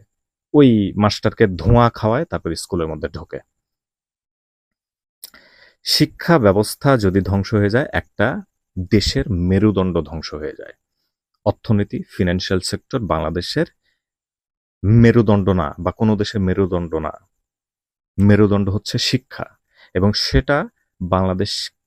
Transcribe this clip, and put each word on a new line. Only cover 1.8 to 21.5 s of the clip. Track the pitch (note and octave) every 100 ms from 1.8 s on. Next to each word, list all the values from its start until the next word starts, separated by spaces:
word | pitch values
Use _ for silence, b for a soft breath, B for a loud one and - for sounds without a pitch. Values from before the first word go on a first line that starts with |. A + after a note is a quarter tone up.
| A#2+
খাওয়ায়, | - G#2+ A#2+ E3+
তারপর | F2 E2+ D#2+
স্কুলের | - F2+ D#2+
মধ্যে | D#2 D#2+
ঢোকে। | D#2+ D#2+ - - _ _ _ _ _ _ _ _ _ _ _ _ _ _ _ _ _ - b b b b b
শিক্ষা | - - D#3 - - E3+
ব্যবস্থা | G#2 F#2+ G#2+ - C#3+ C3
যদি | G2+ F#2+
ধ্বংস | F2+ G2 F#2+
হয়ে | G#2+ G2+
যায়, | A2+ D3+
একটা | - - - G#2+ F#3 F#3+ _ _ - F2+
দেশের | G#2+ - C3+ -
মেরুদণ্ড | F2+ F2 F#2+ G#2+ G2 F#2 E2+
ধ্বংস | D2+ D#2+ -
হয়ে | D2+ D2+ -
যায়। | - - _ _ _ _ _ _ -
অর্থনীতি, | - - G#2 G2+ - - -
ফিনান্সিয়াল | F#2 F2+ - F#2
সেক্টর | - G2 _ C3
বাংলাদেশের | F#2+ D#2+ D#2+ E2+ F2+ - F3 _ _ _ _ _ _ _ _ _ _ _
মেরুদণ্ড | F#2+ A#2 A#2 A2+ G#2+ G#2 F#2+
না, | F2+ D2+ -
বা | F2
কোনো | - A2 G#2
দেশের | G2+ G#2+
মেরুদণ্ড | F#2 F#2 F#2+ F2 E2+ D#2+
না। | D#2 - _ _ _ _ _ _ _ _ _ -
মেরুদণ্ড | G2+ G2+ G#2 G2+ F#2+
হচ্ছে | G2 - B2
শিক্ষা, | - C3 - - - _ _ b b
এবং | - G2+
সেটা | G#2 - C#3 C3 C#3+ A#3 _ _ -
বাংলাদেশ, | F2+ F#2 F#2 F#2 G#2